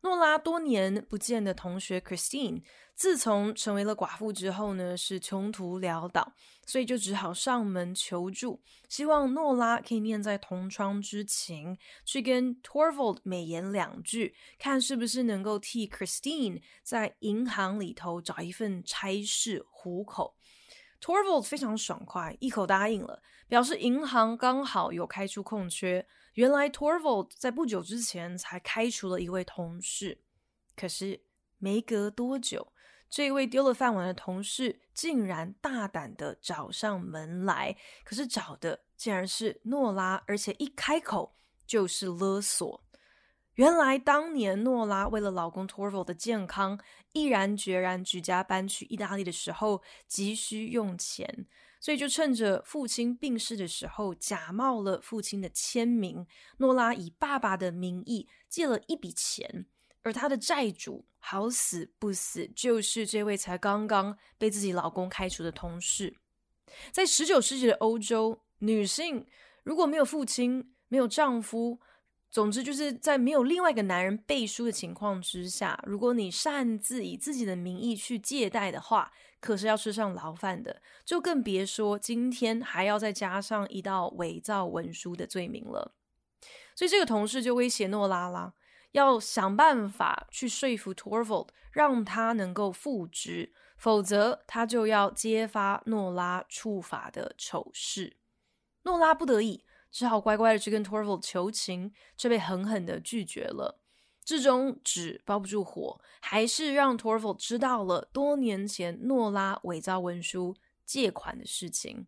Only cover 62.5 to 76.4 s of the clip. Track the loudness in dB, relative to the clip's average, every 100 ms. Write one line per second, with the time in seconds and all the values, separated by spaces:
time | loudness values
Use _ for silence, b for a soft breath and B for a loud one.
62.5 | -4 2 2 2 -2 -2 -2 0 -2 -4
63.5 | -2 0 0 2 2 2 -6 b b 0
64.5 | 2 0 0 -2 -2 -6 -4 -6 -4 -8
65.5 | -8 -10 -6 -4 -2 -4 -10 _ _ _
66.5 | _ _ B B 0 4 4 6 6 6
67.5 | 4 4 6 2 2 0 2 2 -2 _
68.5 | _ 2 2 2 -2 -2 -4 -8 b b
69.5 | b -4 2 4 4 2 2 -2 0 2
70.5 | 0 -6 _ _ 2 4 4 4 2 -2
71.5 | -2 -2 -4 b b b b _ 2 2
72.5 | 2 -2 -2 -2 0 2 4 4 4 4
73.5 | 4 4 4 2 2 2 0 0 0 0
74.5 | -2 -2 -2 -8 -4 -4 -2 -4 -6 -6
75.5 | -4 -2 -2 -4 0 2 2 0 -2